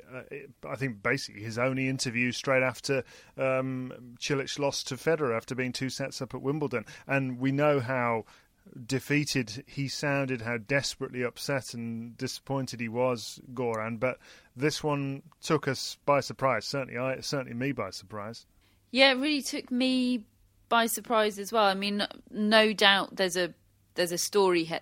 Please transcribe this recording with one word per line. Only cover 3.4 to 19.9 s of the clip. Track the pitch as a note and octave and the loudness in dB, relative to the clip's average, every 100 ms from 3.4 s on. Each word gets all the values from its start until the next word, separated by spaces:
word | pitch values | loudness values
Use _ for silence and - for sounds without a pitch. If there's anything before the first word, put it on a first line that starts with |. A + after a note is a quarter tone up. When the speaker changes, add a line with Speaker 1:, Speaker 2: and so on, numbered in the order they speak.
| C3 C3 C3 C3 B2+ - B2 A#2+ | 0 0 -2 -6 -8 -12 -16 -10
Speaker 1:
Cilic | - C#3 - - | -2 -2 -2 -2
lost | C#3+ - - | 0 -2 -6
to | C3 | -2
Federer | - D#3+ C#3 A2+ | 2 2 2 0
after | - | -2
being | B2 B2+ | -4 -2
two | A#2+ C3 | -2 -4
sets | - C3+ - | -4 -8 -6
up | C3 | -8
at | B2+ | -4
Wimbledon. | C3 D3+ C#3+ A#2 G#2 - - | -2 0 0 -2 -6 -16 -2
And | C#3 C3 B2 | 0 0 0
we | C3+ | 0
know | C#3 D3 C#3+ | 4 4 4
how | A#2+ C3 A#2+ A#2 - - _ _ - C#3 A#2 | 2 0 2 0 -4 -18 _ _ -20 -18 -4
defeated | C3+ - C#3+ D3 C#3 A2 G2+ - | -4 2 0 2 0 -2 -8 -10
he | - C3+ | -6 -6
sounded, | - D3 C#3 C3+ B2+ | -2 0 0 0 -2
how | A2+ A#2+ | -2 -4
desperately | G#2 C#3 - - C3+ B2+ | 0 0 0 -6 -6 -4
upset | A#2+ - - C#3 - | -4 -4 -4 -4 -4
and | A#2 A#2 A#2 A#2+ A2 | -8 -6 -6 -10 -6
disappointed | C3 - - C#3 C3 A#2 | -6 -6 -4 -4 -4 -6
he | A#2 | -6
was, | A2+ B2+ A#2+ G#2 - - | 0 0 0 -6 -14 -12
Goran. | B2 B2 A2 A2 A#2 | -4 -2 -2 -4 0
But | B2+ - - - _ A#2+ | -2 -2 -12 -20 _ -2
this | D3 - | 0 0
one | D#3 C#3+ C#3 C3+ - _ | -2 -2 -2 -6 -12 _
took | - D#3 - | 0 2 2
us | C3 - - - | -4 -6 -6 2
by | C#3+ | 4
surprise. | - A#2+ C3+ A2+ - | 2 0 2 2 0
Certainly, | C#3 C3 A#2+ | -4 -4 -4
I, | C3 C3 | -4 -4
certainly | - C#3+ C3 | -4 -4 -4
me | A#2 C3+ | -4 -4
by | C#3 G2 | -2 -6
surprise. | - F#2+ G#2+ G#2 A#2 - _ _ _ _ | -8 -12 -10 -10 -12 -18 _ _ _ _
Speaker 2:
Yeah, | B3 C4+ | 4 4
it | B3+ | 4
really | D4 D4 | 0 -2
took | - C#4+ - | -2 -6 -4
me | B3 C4 | 0 2